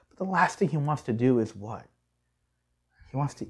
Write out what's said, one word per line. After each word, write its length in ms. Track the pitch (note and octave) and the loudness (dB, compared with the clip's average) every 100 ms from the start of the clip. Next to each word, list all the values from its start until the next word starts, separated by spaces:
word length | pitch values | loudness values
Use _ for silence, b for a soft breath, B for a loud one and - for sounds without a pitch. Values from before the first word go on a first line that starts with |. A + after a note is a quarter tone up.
| b | b
But 80 | - | -8
the 140 | F#3+ | -2
last 260 | F3+ F3+ - | 2 2 2
thing 120 | F3+ | 0
he 80 | D3+ | 0
wants 260 | C#3+ D3 | 0 -2
to 100 | - | -2
do 260 | A2+ B2+ B2 | 2 4 4
is 160 | A2 G2 | 0 -6
what? 300 | G#2 G#2 - _ _ _ _ _ _ _ _ _ _ _ - | -12 -12 -16 _ _ _ _ _ _ _ _ _ _ _ -8
He 60 | C3 | -4
wants 160 | C#3+ | -4
to 120 | - | -6